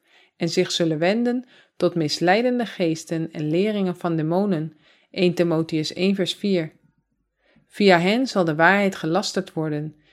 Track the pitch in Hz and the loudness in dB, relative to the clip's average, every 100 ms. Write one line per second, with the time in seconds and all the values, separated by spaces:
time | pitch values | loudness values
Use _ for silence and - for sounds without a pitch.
0 | _ _ _ - 170 175 180 - 170 156 | _ _ _ -8 -4 -2 -2 0 -2 0
1 | 170 220 240 247 247 - _ - 175 175 | 0 0 0 -2 -6 -18 _ -2 -2 0
2 | 151 - 170 202 247 247 220 - 170 160 | -2 0 2 2 2 -2 -4 -2 -2 -2
3 | - 165 160 - 151 165 202 208 185 175 | -4 -6 -6 -6 -2 0 0 0 -2 -4
4 | 175 165 156 175 208 170 160 - _ _ | -4 -2 0 0 0 -2 -4 -10 _ _
5 | _ - 175 170 170 160 160 156 156 - | _ -2 0 2 0 0 0 -2 -4 -2
6 | 185 196 175 - 208 185 160 _ _ _ | 0 0 -2 -2 -2 -2 -2 _ _ _
7 | _ _ _ _ _ _ _ - 202 175 | _ _ _ _ _ _ _ 2 6 6
8 | 175 226 262 202 165 151 165 196 202 190 | 4 0 0 0 0 4 4 4 2 -2
9 | 160 175 214 - 190 - 156 151 151 - | -2 -2 -2 -4 -6 -6 -4 -4 -6 -12
10 | _ | _